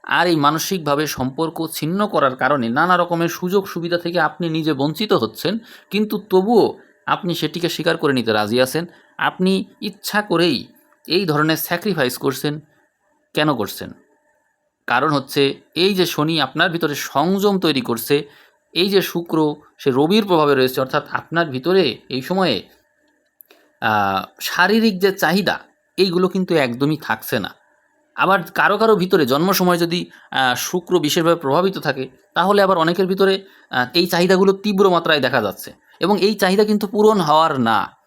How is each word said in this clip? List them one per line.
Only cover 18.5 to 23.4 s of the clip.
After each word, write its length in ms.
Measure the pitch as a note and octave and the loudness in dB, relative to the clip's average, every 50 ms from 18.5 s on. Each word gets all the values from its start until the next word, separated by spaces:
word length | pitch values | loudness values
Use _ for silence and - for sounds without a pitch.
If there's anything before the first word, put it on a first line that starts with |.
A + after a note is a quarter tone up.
| _ _ _ _ _ | _ _ _ _ _
এই 160 | D#3+ F3+ G3+ | -2 0 2
যে 120 | G3 F#3+ | 2 0
শুক্র 540 | F3 - - E3+ E3+ - E3 D#3+ D#3 D3+ D3+ D3+ _ _ _ | 0 0 -6 -8 -6 -2 0 0 0 0 -2 -6 _ _ _
সে 140 | _ - C#3+ | _ -2 0
রবির 340 | B2 C3 D3 D#3+ G3+ A3 G#3+ | 2 2 2 4 2 2 2
প্রভাবে 300 | G3+ F3+ D#3+ D3+ C#3+ C#3 | 2 2 2 4 4 4
রয়েছে, 260 | C3 B2+ B2+ C3 C#3+ | 4 2 2 0 -2
অর্থাৎ 260 | C3 B2+ - D3 - - | -4 -2 -2 -4 -4 -4
আপনার 340 | - - - _ D#3+ E3 E3+ | -10 -10 -8 _ -2 -2 -2
ভিতরে 520 | D3+ B2+ B2+ B2+ E3 F#3 F#3+ F3 C3 G#2 - _ _ | -2 -4 -4 -2 2 2 2 2 2 -2 -6 _ _
এই 120 | C3 B2+ | -8 -8
সময়ে, 480 | B2+ - F3+ F#3+ F#3+ D#3+ A2+ F2+ - - _ _ _ _ _ _ _ _ _ _ _ _ _ _ | -4 -4 -2 0 0 0 0 -2 -6 -12 _ _ _ _ _ _ _ _ _ _ _ _ _ _